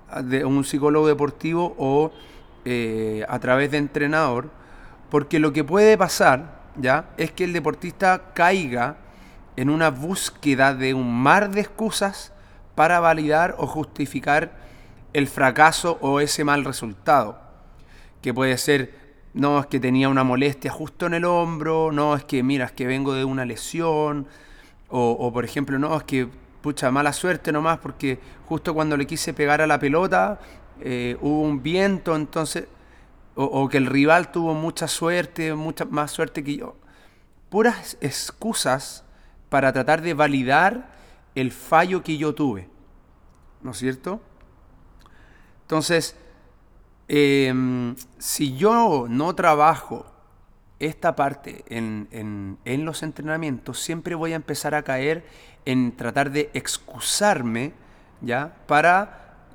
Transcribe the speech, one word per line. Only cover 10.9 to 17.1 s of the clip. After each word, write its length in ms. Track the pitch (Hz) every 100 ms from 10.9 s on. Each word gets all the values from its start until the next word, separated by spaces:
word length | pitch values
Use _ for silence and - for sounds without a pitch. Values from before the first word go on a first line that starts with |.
un 200 | 131 123
mar 380 | 120 135 185 208
de 100 | 196
excusas 720 | 202 - 220 - 196 196 - - - - - -
para 240 | 160 175
validar 560 | 170 160 151 151 180 -
o 100 | 143
justificar 840 | 156 143 - 139 135 143 151 165 - - - - - -
el 140 | 147 139
fracaso 720 | - 131 139 156 160 175 160
o 180 | 135 143
ese 240 | 147 -
mal 200 | 147 143
resultado, 720 | 139 127 117 98 -